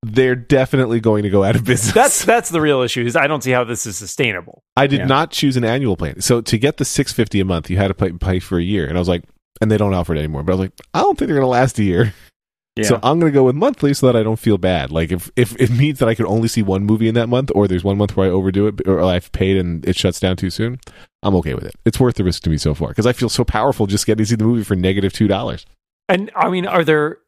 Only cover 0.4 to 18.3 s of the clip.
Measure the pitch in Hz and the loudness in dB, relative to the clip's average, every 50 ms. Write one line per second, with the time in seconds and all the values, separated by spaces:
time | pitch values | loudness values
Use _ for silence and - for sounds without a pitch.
0.4 | 117 - 147 135 131 - - 135 131 113 117 120 110 117 107 104 104 101 95 101 | 0 2 2 2 2 2 2 0 0 2 0 0 2 2 2 2 0 2 2 2
1.4 | 95 95 113 113 113 110 123 - 107 110 95 - 247 285 - - - 190 220 240 | 2 4 2 0 2 0 0 0 0 0 2 4 4 4 2 -2 0 2 2 2
2.4 | - - 165 165 151 151 143 131 127 117 - 127 117 120 117 - 139 143 156 143 | 0 -2 -2 0 2 2 2 2 0 -2 -2 -2 -4 0 0 0 0 0 -2 -2
3.4 | 117 127 127 123 123 110 120 110 - 117 98 - 104 92 - - 143 120 101 90 | -2 0 0 0 0 -2 -4 -8 -8 -8 -10 -10 -12 -14 -6 -2 -2 -2 -2 -4
4.4 | 85 - - _ _ _ _ - 139 143 135 139 90 135 135 139 160 - - - | -8 -14 -20 _ _ _ _ 0 2 2 2 0 0 0 0 0 0 -2 -4 -2
5.4 | - 143 131 127 120 110 113 131 143 120 95 - - 76 67 - 92 - 123 120 | 0 0 0 2 0 0 -2 0 0 -2 -2 -2 -4 -8 -6 -6 0 0 0 0
6.4 | 113 - - 110 110 139 156 - 143 - - - 139 - - - 117 104 - 104 | 2 -2 -2 0 0 0 0 -2 -4 -4 -2 -2 -4 -4 0 -2 -2 0 0 -2
7.4 | 95 95 90 82 78 - 92 92 98 98 95 - - 92 85 87 - 92 92 92 | 0 0 -2 -4 -4 -2 -2 0 0 0 0 -2 -2 -4 -4 -4 -4 -2 -2 -2
8.4 | - - 98 87 85 90 104 101 80 67 78 90 90 87 90 87 - _ _ _ | -2 -2 -2 -2 -2 0 -2 -2 -2 -2 -2 -2 0 0 0 -2 -4 _ _ _
9.4 | _ _ _ - 110 110 110 104 104 101 95 90 85 - 85 76 76 78 78 69 | _ _ _ -4 0 0 2 2 2 0 0 0 -2 -2 -2 -4 -4 -4 -6 -6
10.4 | 73 85 92 92 95 92 _ - - _ _ - - 403 381 - - 254 165 139 | -2 -2 0 0 -2 -4 _ -14 -20 _ _ 0 0 0 0 0 -2 -2 0 0
11.4 | 135 127 127 120 131 131 - - 107 98 90 85 117 107 - - - - _ _ | 2 2 2 2 2 0 0 0 0 0 2 2 2 0 0 -8 -20 -20 _ _
12.4 | _ _ _ _ _ _ _ - 107 101 117 110 104 123 147 170 170 160 143 139 | _ _ _ _ _ _ _ -4 0 0 0 2 2 0 2 4 2 4 4 4
13.4 | 131 127 123 143 196 277 269 - - 143 139 - - 127 120 117 110 110 110 110 | 4 4 4 2 0 -2 0 0 0 0 0 2 2 4 4 4 2 0 -2 -2
14.4 | - 120 107 92 87 90 92 82 67 69 76 82 82 78 90 90 87 - - - | 0 0 0 2 2 0 0 0 -2 -4 -2 -2 -2 -2 -4 -6 -6 -6 0 0
15.4 | 120 - - - 131 101 120 117 139 151 151 131 139 113 117 - - 87 98 113 | 0 0 2 0 0 0 2 2 2 0 2 0 0 0 0 0 0 0 0 0
16.4 | 113 117 - - 107 98 95 95 101 104 107 107 113 113 110 120 117 117 120 123 | 0 0 0 0 0 0 0 0 2 2 2 2 2 0 2 0 0 0 0 -2
17.4 | 131 - - - 104 98 92 90 87 98 98 101 104 101 - - 95 95 | 0 0 0 2 2 2 0 0 0 0 0 0 0 0 0 0 0 2